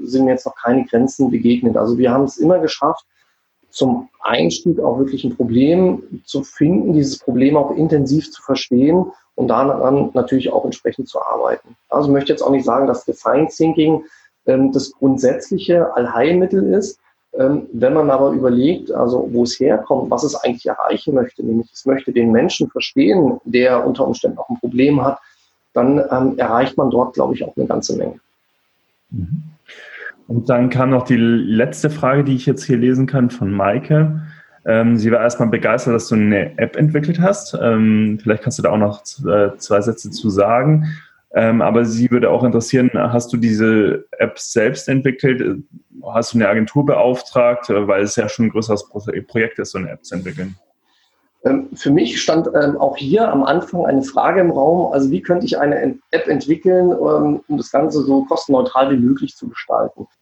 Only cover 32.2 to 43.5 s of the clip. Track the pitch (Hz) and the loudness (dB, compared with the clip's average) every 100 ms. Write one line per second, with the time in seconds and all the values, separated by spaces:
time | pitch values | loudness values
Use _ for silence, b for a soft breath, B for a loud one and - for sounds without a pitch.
32.2 | 139 131 143 127 - 123 123 127 135 139 | 2 0 0 -2 0 0 2 2 0 2
33.2 | 123 - 98 98 98 117 - 151 156 B | 0 0 -4 0 0 0 2 2 2 B
34.2 | B B B B - 113 117 117 110 117 | B B B B -2 2 4 2 2 2
35.2 | 120 120 117 113 113 110 - 117 - 110 | 2 0 0 0 0 0 0 -2 0 0
36.2 | 104 101 82 - 113 - 151 156 151 170 | 2 2 0 -2 -4 0 0 2 -2 0
37.2 | 180 202 - - 117 110 110 107 107 107 | 0 0 -6 -4 0 2 4 2 0 -2
38.2 | 113 110 - - 98 107 104 104 - - | -2 -2 -2 -2 0 0 0 -2 -14 -10
39.2 | 85 87 101 - - 101 107 - 104 - | 0 2 2 -2 -2 0 0 -4 -8 -6
40.2 | 110 98 101 117 143 156 156 B B B | -2 0 2 2 2 2 0 B B B
41.2 | B - 113 113 82 110 117 113 120 123 | B 0 2 2 2 2 2 0 2 2
42.2 | 113 - 123 117 120 131 127 107 101 120 | 2 2 2 0 0 2 2 0 0 0
43.2 | 120 120 113 | -2 -2 0